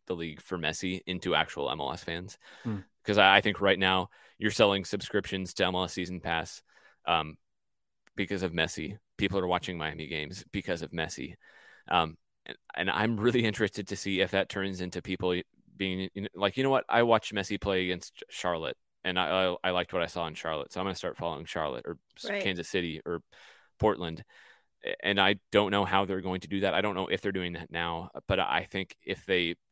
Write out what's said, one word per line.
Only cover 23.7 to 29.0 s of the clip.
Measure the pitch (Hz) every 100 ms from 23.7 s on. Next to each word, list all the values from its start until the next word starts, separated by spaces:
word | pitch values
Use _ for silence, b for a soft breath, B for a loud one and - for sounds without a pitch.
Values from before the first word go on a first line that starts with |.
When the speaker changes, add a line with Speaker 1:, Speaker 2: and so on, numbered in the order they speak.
| _
Speaker 1:
Portland." | 110 95 85 82 - B B B B _
A-, | - - 95
and | 101
I | 95 101 _
don't | 104 101
know | 101 92
how | 95 95
they're | 95
going | 92 92
to | -
do | 98
that. | 95
I | 85
don't | 104 92
know | 92
if | 95
they're | 101
doing | 95 90
that | 85 85
now, | 85 85 82 92 67 -
but | 95
I | 85 78 92
think | 95 92 -